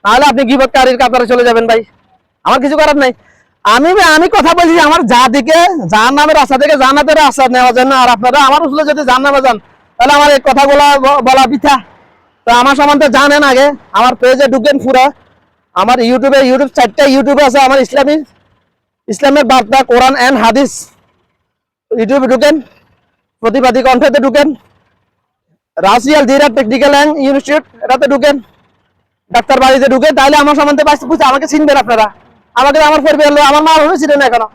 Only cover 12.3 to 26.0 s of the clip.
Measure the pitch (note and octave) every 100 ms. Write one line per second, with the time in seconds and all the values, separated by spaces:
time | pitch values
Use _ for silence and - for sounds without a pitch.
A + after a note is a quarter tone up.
12.3 | _ - A#3+ B3+ C#4 C#4+ D4 D4 C4 C#4+
13.3 | D4 C#4+ B3+ C#4+ C#4 _ G3 A#3+ B3+ B3
14.3 | C4 C#4 B3+ A3+ C#4 B3 C4 C4+ - _
15.3 | _ _ _ _ - G#3 B3+ A3+ B3+ C4+
16.3 | C4+ C4 B3+ C#4 - A#3+ - C#4+ C4+ B3+
17.3 | C#4 C#4 C4 C4 C4+ B3 C4+ C4+ D#4 C4+
18.3 | _ _ _ _ _ _ _ - G3+ C#4
19.3 | C#4+ B3 C4 G#3+ G#3 C4 A#3+ B3+ C4+ B3
20.3 | C4 A3+ A#3 C4+ - - _ _ _ _
21.3 | _ _ _ _ _ _ B3 G#3+ C#4 B3+
22.3 | B3 D4 D#4 - _ _ _ _ _ _
23.3 | _ A3+ A#3+ B3+ A#3+ B3+ B3+ C#4+ C#4 C#4
24.3 | C4 D4 C4 _ _ _ _ _ _ _
25.3 | _ _ _ _ - F#3 A#3